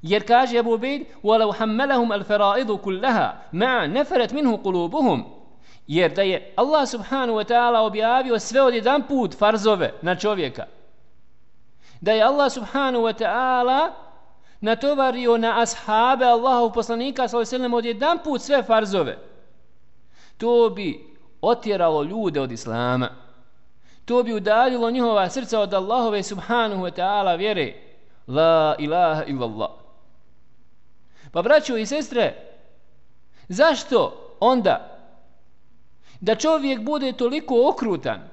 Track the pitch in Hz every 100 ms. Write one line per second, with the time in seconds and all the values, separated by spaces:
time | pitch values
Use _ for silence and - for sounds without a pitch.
0 | 160 202 208 240 262 233 233 226 254 277
1 | - - 202 220 220 202 220 220 277 269
2 | 233 208 196 208 202 208 254 196 196 185
3 | 247 226 123 - - 165 247 247 156 208
4 | 294 339 220 254 285 214 196 180 170 285
5 | 269 143 - - - - - - - 151
6 | 170 170 196 180 - - 247 302 269 240
7 | 196 269 247 220 208 240 240 233 220 208
8 | 220 254 262 226 - 247 269 240 220 285
9 | - 277 208 - 208 220 208 202 143 -
10 | 170 180 202 202 147 110 - - - -
11 | - - - - - - - - - -
12 | 170 220 220 285 277 262 214 269 269 247
13 | 226 214 220 220 254 254 247 262 320 -
14 | - - - - - - 208 226 277 285
15 | 262 247 247 233 226 220 233 - - 214
16 | 240 269 247 240 247 247 233 226 220 233
17 | 262 277 247 240 226 254 254 240 233 220
18 | 285 339 339 277 - 277 208 226 214 190
19 | 139 87 - - - - - - - -
20 | - - - - 226 240 226 190 190 -
21 | - - - - 185 233 220 196 170 156
22 | 147 214 202 147 131 117 117 113 123 127
23 | 123 - - - - - - - - -
24 | - 247 233 220 196 214 262 247 233 254
25 | 240 214 185 254 226 226 202 196 185 240
26 | 226 208 196 196 165 240 226 196 185 175
27 | 180 208 196 170 202 202 131 - - -
28 | - - - 131 160 165 156 151 147 165
29 | 175 156 - 135 120 107 104 - - -
30 | - - - - - - - - - -
31 | - - 143 165 185 302 302 240 214 285
32 | 302 240 180 - - - - - - -
33 | - - - - - 180 311 277 - 240
34 | 156 - - - 226 254 190 127 - -
35 | - - - - - - - - - -
36 | - - 180 226 311 320 277 254 220 302
37 | 262 254 240 285 302 247 247 - 226 170
38 | 127 101 -